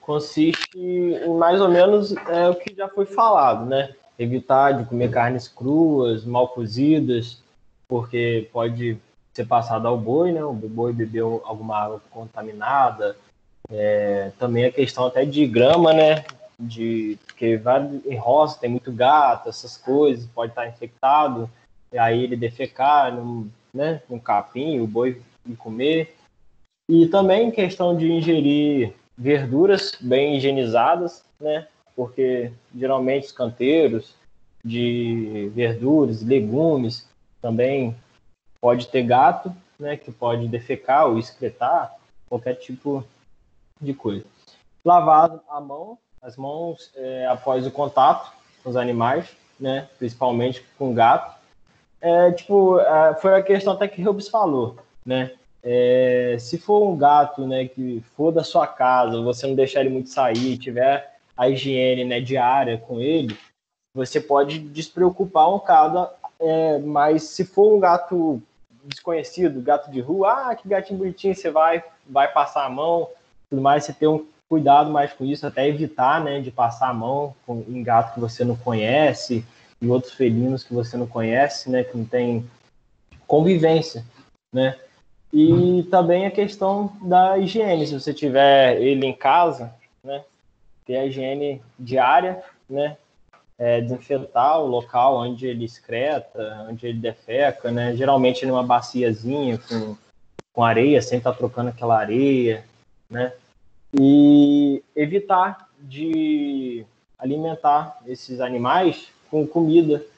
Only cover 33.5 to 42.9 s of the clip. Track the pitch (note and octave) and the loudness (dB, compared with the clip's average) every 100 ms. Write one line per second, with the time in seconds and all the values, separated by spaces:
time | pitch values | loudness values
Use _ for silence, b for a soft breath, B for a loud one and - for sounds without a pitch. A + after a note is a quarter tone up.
33.5 | A#2 B2 D#3+ C#3+ A2 - _ _ _ _ | -2 0 2 2 0 -8 _ _ _ _
34.5 | _ A#2 A#2 A#2+ A#2+ A#2 A2+ G#2+ G#2+ G2+ | _ -10 -4 -2 -2 -4 -4 -6 -8 -8
35.5 | A2 A#2+ A2+ B2 D#3 C3+ A2+ A2 C3+ G#2+ | -4 -4 -2 0 2 2 -2 0 0 0
36.5 | A#2+ E3 D3 A#2 A2+ _ _ _ _ A#2+ | 0 0 0 -2 -8 _ _ _ _ -6
37.5 | A2+ B2+ C#3 B2 A#2 _ _ _ _ _ | 0 0 0 -4 -8 _ _ _ _ _
38.5 | _ A#2+ A#2+ B2 C3+ A#2+ B2+ C#3+ - F#3+ | _ 0 0 0 -2 2 4 4 2 -8
39.5 | - _ _ D3 D3 - A#2 A#2+ A#2+ A#2 | -14 _ _ -10 -10 -12 -8 -4 -4 -4
40.5 | A#2 A#2 C3 - C3+ D3+ A2+ A2+ - A#2+ | -6 -6 -8 0 4 4 2 -4 -8 -10
41.5 | - B2 E3 C#3 - _ - - B2 B2 | -6 -2 -2 -4 -14 _ -20 -10 -10 -8
42.5 | B2+ - B2+ C#3+ | -10 -10 -12 -8